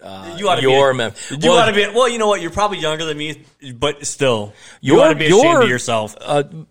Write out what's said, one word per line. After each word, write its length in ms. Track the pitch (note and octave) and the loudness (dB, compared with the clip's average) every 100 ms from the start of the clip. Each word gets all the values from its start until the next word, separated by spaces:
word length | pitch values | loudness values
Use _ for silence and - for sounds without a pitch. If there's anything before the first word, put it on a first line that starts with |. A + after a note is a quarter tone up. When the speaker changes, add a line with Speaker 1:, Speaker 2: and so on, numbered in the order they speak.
Speaker 1:
uh, 360 | - - - F3 | -20 -18 -16 -6
Speaker 2:
You 100 | G3+ | -2
oughta 140 | F3 | 0
Speaker 1:
your 300 | C3 C3 C#3 | 2 4 4
Speaker 2:
be, 60 | B2+ | 0
Speaker 1:
mem- 140 | A2 - - | -4 -8 -12
Speaker 2:
you 80 | C#3 | -2
Speaker 1:
Well, 160 | - A#3+ | 2 4
Speaker 2:
oughta 140 | A3 | 4
be, 160 | G#3 G3+ | 0 0
well, 200 | A3 B3+ | 0 0
you 100 | A#3 | 0
know 100 | G#3+ | -2
what? 120 | G3+ | -2
You're 120 | E3 | -4
probably 260 | - G#3 F#3 | -4 -4 -4
younger 260 | D#3 D#3 | -6 -6
than 140 | D#3+ D3 | -6 -8
me, 240 | D3+ D3 _ _ C#3 | -10 -12 _ _ -20
but 320 | A#2+ C#3+ D3 - | -6 -6 -6 -10
still, 460 | - C3+ A2+ G#2 - - - | -4 -2 -2 -4 -16 -20 -10
you 140 | C3 | 2
Speaker 1:
Your, 120 | F3 D#3+ | 6 6
Speaker 2:
oughta 100 | D3+ | 4
be 100 | D#3 | 2
ashamed 160 | F#3+ | 4
Speaker 1:
your, 200 | D#4 D#4+ | 4 4
Speaker 2:
of 60 | A3+ | 2
yourself. 460 | B2 - A2+ G#2+ - | 0 -2 -4 -4 -8
Speaker 1:
uh, 240 | - C#3+ C#3+ D#3+ D#3 | -4 -2 -4 -8 -20